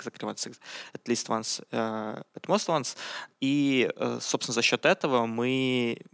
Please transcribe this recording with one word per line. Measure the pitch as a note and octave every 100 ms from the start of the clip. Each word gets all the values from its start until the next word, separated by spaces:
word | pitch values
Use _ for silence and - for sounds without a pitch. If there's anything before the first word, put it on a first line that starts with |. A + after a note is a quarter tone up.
закрываться | A#2+ - G#2+ G#2+ -
at | B2 - - - - -
least | A#2+ -
once, | A2 A2 - -
э, | A#2 A2+ A2 A2 - - -
at | -
most | G3 -
once. | D#3+ A#2+ - - - - -
И, | C3+ C#3+ C#3 C3 G2+ -
э, | A#2+ A#2+
собственно, | - C#3 -
за | A#2
счет | A2+ B2
этого | D3+ F#3+ D#3 B2+
мы | A#2 A2+ B2 C3 C3 B2+ A#2 A2+ -